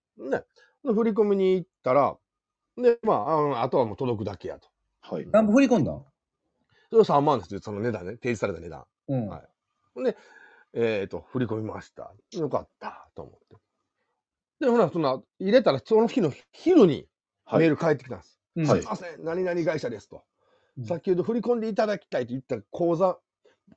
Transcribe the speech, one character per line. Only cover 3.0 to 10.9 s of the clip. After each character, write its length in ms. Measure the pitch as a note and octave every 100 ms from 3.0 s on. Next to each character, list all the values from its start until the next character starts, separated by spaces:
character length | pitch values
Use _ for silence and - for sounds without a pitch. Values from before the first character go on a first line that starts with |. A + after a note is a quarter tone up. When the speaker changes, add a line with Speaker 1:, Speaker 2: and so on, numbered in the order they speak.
Speaker 1:
ま 100 | A3+
あ、 260 | C3 A2+ D#3+
あ 20 |
の、 200 | D3 B2
あ 80 | B2
と 80 | E3
は 80 | A2+
も 80 |
う 40 | G2
届 220 | C3 A2+
く 60 | G#2
だ 120 | G2
け 100 | F2
や 120 | C#2+
と。 100 | _ _ _ _
Speaker 2:
は 180 | - E3
い。 80 | -
Speaker 3:
何 140 | G#3+ G#3+
本 100 | A#3+
振 60 |
り 60 | C4+
込 120 | A3
ん 40 |
だ 80 | -
ん？ 140 | - - _ _ _ _ _ _ _ -
Speaker 1:
そ 60 | A3+
れ 40 |
は 60 | G3
三 180 | D3 D3+
万 140 | B2+
で 60 | -
す 80 |
よ、 60 | G2
そ 100 | -
の 100 | G2+
値 100 | A#2
段 140 | G#2+ F2
ね。 60 |
提 220 | A#2 B2+ A2+
示 40 |
さ 80 | G#2
れ 60 |
た 60 | E2+
値 100 | E2+
段。 160 | D2 - _ -
Speaker 3:
う 80 | C3+
ん。 120 | G#2
Speaker 1:
は 120 | E2
い。 80 | - _ _ _ _
ほ 80 | B3
ん 20 |
で、 140 | B3+ - - - - _ _
え 300 | B2 A2+